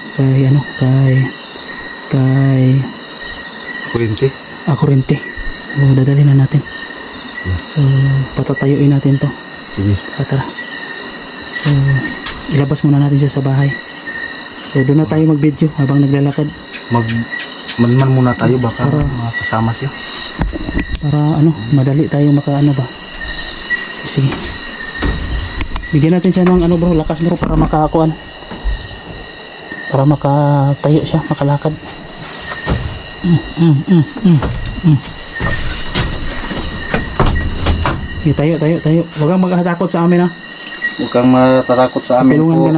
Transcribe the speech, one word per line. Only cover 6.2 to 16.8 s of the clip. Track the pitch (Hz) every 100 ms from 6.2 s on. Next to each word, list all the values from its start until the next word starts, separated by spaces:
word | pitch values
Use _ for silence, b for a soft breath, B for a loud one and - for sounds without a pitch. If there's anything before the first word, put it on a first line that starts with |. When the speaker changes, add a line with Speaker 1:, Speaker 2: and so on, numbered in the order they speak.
| 143
Speaker 1:
na | 139 135
natin. | 147
Speaker 2:
Yeah. | - - - - - - - - 95 90
Speaker 1:
So, | - - 135 135 139 135 131 -
patatayuin | 135 139 139 139 143
natin | 139 139 135
to. | 139 - - - -
Speaker 2:
Sige. | - 98 98 - -
Speaker 1:
Tara, | 135 135
tara. | -
So, | - - - - - - - - - - - 147 139 139 131 - - - - - 143
ilabas | 139 147 151
muna | 143
natin | 143 139
siya | 139
sa | 143 135
bahay. | 135 139 127 - - - - - - - - -
So, | 143 131
doon | 143
na | 151
tayo | 156 160
mag-video | 147 151 139 160 151
habang | 135 143 139
naglalakad. | 139 143 139 147 - - -